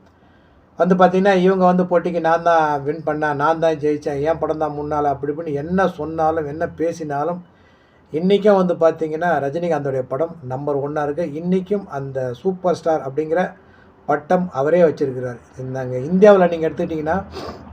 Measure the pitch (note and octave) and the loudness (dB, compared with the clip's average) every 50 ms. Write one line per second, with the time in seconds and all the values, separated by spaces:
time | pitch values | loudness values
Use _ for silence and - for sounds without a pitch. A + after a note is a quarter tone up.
0 | _ _ _ _ _ _ _ _ _ _ _ _ _ _ _ - E3+ F3+ F#3 F3+ | _ _ _ _ _ _ _ _ _ _ _ _ _ _ _ 0 2 2 4 6
1 | F#3 F3 F#3 F#3 F#3+ G3+ G3 F#3 F3+ F#3+ G3 F#3+ F3+ F3+ F3+ F3+ F3 F3+ F3 E3+ | 4 4 4 4 4 4 4 4 4 4 4 4 4 4 4 2 2 2 0 0
2 | E3 F3+ E3+ F3 D#3+ D#3+ E3 E3 E3 E3+ E3+ D#3+ D#3 D3+ D3 C#3+ C#3 C#3+ D#3 E3 | 0 0 -2 0 2 2 2 2 2 4 4 4 4 2 0 -2 -2 -4 -4 -4
3 | D#3 D#3+ D3+ D3+ D#3 D3+ C#3+ C#3 C#3+ D#3 E3 D#3+ D#3+ D#3+ D#3+ D3 C#3+ D3+ D3+ D3 | -4 -4 -4 -2 -2 -2 -2 0 0 0 2 2 0 0 0 0 0 -2 -2 -2
4 | - D#3 D3 C#3 C#3+ D#3+ E3 D#3 D#3 D3+ D#3 D#3 D#3 D3+ D3 D3 D3 D3 D3+ D3 | -2 -4 -4 -2 -2 -2 -2 -2 -2 -4 -2 -2 -4 -4 -4 -6 -6 -4 -2 0
5 | D3 C#3+ C#3 B2+ C#3+ D3 D3 D#3 E3+ D#3+ C#3+ C#3+ C#3+ E3+ F#3 F#3+ F#3+ F3 F3+ - | 0 0 -2 -2 -4 -6 -6 -6 -6 -6 -6 -6 -4 -2 0 0 0 0 -2 -4
6 | D3+ D#3 D#3+ D#3+ D#3+ D#3 D#3+ E3 D3+ C#3+ C#3+ D#3+ E3+ D#3+ E3 - D#3 E3+ E3 F3 | -8 -6 -2 0 0 0 0 0 -4 -6 -6 -6 -6 -6 -4 -4 -4 -4 -4 -4
7 | D#3+ D3 C#3+ C#3+ D3+ E3+ F3 F3+ - - _ _ _ _ _ _ _ _ _ _ | -6 -6 -4 -4 -4 -4 -4 -6 -10 -16 _ _ _ _ _ _ _ _ _ _
8 | _ _ - D#3 F3 F#3 G3+ G3 F#3+ G#3+ G3+ F#3+ F#3 F3+ E3 D3 E3 E3 D#3+ D#3+ | _ _ -4 -2 2 2 2 4 4 4 4 4 4 2 2 2 2 2 2 0
9 | D#3+ D#3 D#3 D#3 E3+ F3 D#3+ C#3+ C#3 C#3 C#3 E3+ F3 F3 D#3+ D3 C#3+ C#3 C3+ C3 | -4 -6 -4 -2 -2 0 0 0 0 -2 -4 -2 -2 -2 -2 -2 -2 -2 -2 -4
10 | B2+ - C#3 C3+ D#3+ E3 E3+ - B2+ B2+ B2+ C3+ C#3+ D3 C#3+ C#3 C#3 C#3+ D3+ D#3 | -4 -4 -4 -4 -4 -4 -6 -8 -10 -8 -8 -6 -4 -2 -2 -2 -2 -4 -4 -4
11 | D3 C#3+ C#3+ E3 F3 D3+ C#3 D#3 F3 F3+ F3+ F#3+ F#3 - G#3 G3 G3 - C#3+ C#3 | -4 -4 -4 -4 -4 -6 -6 -6 -2 0 0 0 0 -2 -4 -4 -4 -6 -8 -8
12 | C#3 C3+ C3 C3 C3 B2+ A#2+ - - F#3+ F#3+ F3+ - F3+ D#3+ - - E3+ D#3+ D3 | -8 -6 -6 -4 -4 -6 -6 -4 -4 -4 -4 -2 0 0 0 0 0 0 0 0
13 | C3 C3+ C3+ D3+ D#3 D#3 D#3+ F3 F#3 - - - - - - - - - _ _ | -2 -4 -4 -4 -2 0 0 0 0 -2 -6 -12 -20 -20 -20 -20 -20 -20 _ _
14 | _ - D3 C#3+ - - F3+ F3+ F3+ F3+ - C3 C#3 D3+ E3 F3+ F3 D#3 C#3 - | _ -2 -2 -2 0 0 0 2 0 0 -2 -2 0 2 4 4 4 4 4 0
15 | D3+ C3+ B2 B2+ B2+ B2 A#2+ - - - - - C3 C3 C3 C3 C3 B2 B2+ B2+ | -2 -4 -4 -4 -8 -8 -10 -12 -16 -18 -16 -12 -10 -8 -8 -6 -6 -6 -6 -6
16 | B2+ D#3 F3+ F#3+ G#3 G#3 G3+ F#3+ F3+ E3+ E3+ D#3+ D#3+ D#3+ D3 - F3 E3+ E3 D#3 | -4 -2 4 6 8 8 8 8 6 4 2 0 -2 -2 -2 -4 -4 -4 -4 -4
17 | D3+ D#3 E3+ G3 G3+ - - - - - - - - - | -2 -2 -2 -2 -4 -6 -12 -12 -12 -12 -14 -14 -16 -18